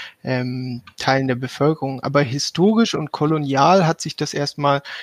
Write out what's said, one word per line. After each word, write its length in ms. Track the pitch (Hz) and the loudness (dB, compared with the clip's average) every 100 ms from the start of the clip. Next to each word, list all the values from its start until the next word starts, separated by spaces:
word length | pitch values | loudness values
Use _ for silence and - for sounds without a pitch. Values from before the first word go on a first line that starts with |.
| - - | -16 -12
ähm, 600 | - 127 123 127 127 120 - - | -4 -4 -4 -6 -8 -10 -12 -6
Teilen 280 | - 135 131 | 0 2 2
der 80 | |
Bevölkerung. 640 | 127 131 - 143 160 135 131 | -2 -4 0 0 0 -4 -6
Aber 220 | 143 143 | -2 0
historisch 720 | 135 139 - - 190 220 233 | 0 -2 -4 2 4 4 2
und 160 | - 156 | 0 -6
kolonial 760 | - 151 156 143 135 147 190 160 | -2 0 0 0 2 4 6 4
hat 140 | 165 | 0
sich 140 | 160 | -6
das 200 | - 151 | -6 -6
erstmal 480 | - 143 - 143 139 - - | -4 -4 0 0 0 -2 -14